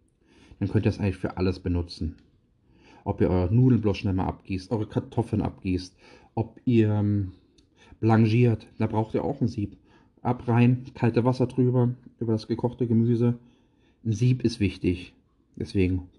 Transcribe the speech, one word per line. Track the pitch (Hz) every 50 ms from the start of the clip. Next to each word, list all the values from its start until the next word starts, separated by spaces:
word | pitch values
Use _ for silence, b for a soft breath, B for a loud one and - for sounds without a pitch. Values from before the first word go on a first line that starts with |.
| _ _ _ _ b b b b b b b _
Dann | 101
könnt | 92 - 107 107
ihr | 110
das | - -
eigentlich | 104 98 90
für | - - - -
alles | - 92 95 87 -
benutzen. | - 90 87 87 85 - - - 87 78 - - _ _ _ _ _ _ _ _ _ b b b b b b b b
Ob | 98 101 -
ihr | 107 82
eure | 90 90 90 87 110
Nudeln | 123 127 127 123 107
bloß | 104 104 92 -
schnell | - 101 92
mal | 92 90
abgießt, | 82 82 - _ - 98 90 - -
eure | 123 104 104
Kartoffeln | - - 120 - - - 123 110 - 110 107
abgießt, | - 87 - - - 95 90 90 92 - - B B B B B B B B
ob | 113 110 - - - _
ihr, | 127 120 113 110 107
ähm, | 104 104 104 104 104 101 98 92 - - _ _ _ _ _ _ b b b b b -
blanchiert, | 110 113 113 110 113 107 110 120 123 120 110 - - - - -
da | 110
braucht | 101 101 107 110 - -
ihr | 110 -
auch | - 147 -
ein | 131
Sieb. | 101 - 107 101 98 - - b b b b b b b _
Ab | - 120 123 - - 123
rein, | 117 120 120 123 127 127 - - -
kalte | - 123 117 117 123 113
Wasser | 127 127 - 127
drüber, | 123 - 131 123 123 123 127 120 123 123 - - - - _
über | 117 113 110
das | 107 -
gekochte | - 117 - - 120 117 - 127
Gemüse. | 113 113 113 117 117 120 113 120 120 120 - b b b b b b b b b b b b -
Ein | 113
Sieb | 107 98 123 123 127 123 -
ist | 110 - -
wichtig. | 101 92 - - - 92 87 85 - - - _ _ _ _ _ _ _ _
Deswegen | - - - - 101 92 90 92 90 87 - _